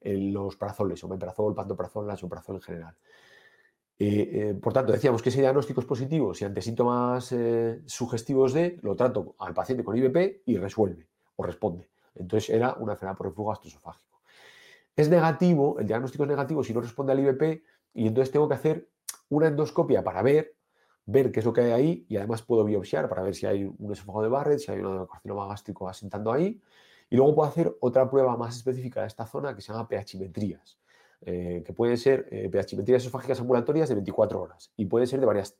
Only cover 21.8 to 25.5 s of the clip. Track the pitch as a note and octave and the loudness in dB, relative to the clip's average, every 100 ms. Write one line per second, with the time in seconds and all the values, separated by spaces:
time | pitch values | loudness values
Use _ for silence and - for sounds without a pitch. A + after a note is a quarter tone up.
21.8 | D#3 E3+ - G#2 G#2 A2+ - A#2 G#2+ G#2 | 2 -2 -4 -6 -4 -6 0 2 4 0
22.8 | F2+ D3+ C#3+ - F#2+ F2+ G2+ G2+ G2 - | -2 -2 -2 -2 -4 -4 -2 -2 -2 -8
23.8 | G#2 G2+ - G2+ A2 C3+ D3 D3 - G2 | -10 -10 -8 -2 0 2 2 0 0 -4
24.8 | F#2+ F#2+ F2+ - G2+ G2+ G2 | -4 -4 -8 -12 -10 -8 -8